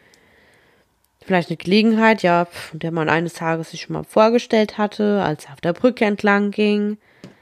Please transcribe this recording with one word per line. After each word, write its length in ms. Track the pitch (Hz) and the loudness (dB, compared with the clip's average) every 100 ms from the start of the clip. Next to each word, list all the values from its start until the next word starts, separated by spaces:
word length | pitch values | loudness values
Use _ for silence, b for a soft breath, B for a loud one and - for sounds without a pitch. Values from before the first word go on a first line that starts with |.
| b b b b b b b b b b _ _ | b b b b b b b b b b _ _
Vielleicht 300 | - 185 160 | -2 -2 -2
eine 80 | 160 | -8
Gelegenheit, 680 | 170 208 220 220 226 220 | 0 2 4 4 4 4
ja, 220 | 180 175 175 | 2 2 0
pf, 260 | - - | -6 -16
der 160 | 156 165 | -10 -6
man 180 | 165 156 | -2 0
eines 260 | 156 170 | 0 -2
Tages 360 | - 165 165 165 | -6 -4 -4 -6
sich 120 | 165 | -14
schon 120 | - | -10
mal 100 | 160 | -10
vorgestellt 760 | 151 - 220 240 - 226 214 - | -2 2 4 2 0 0 0 -2
hatte, 440 | 208 - 208 202 | -4 -2 -2 0
als 220 | 175 151 | -2 -4
er 80 | - | -10
auf 80 | 139 | -6
der 120 | 165 | -4
Brücke 320 | 175 254 247 | 0 0 2
entlang 460 | 214 202 208 202 208 | -2 0 0 2 0
ging. 480 | 196 214 208 208 214 B B B B | 0 0 0 -2 -6 B B B B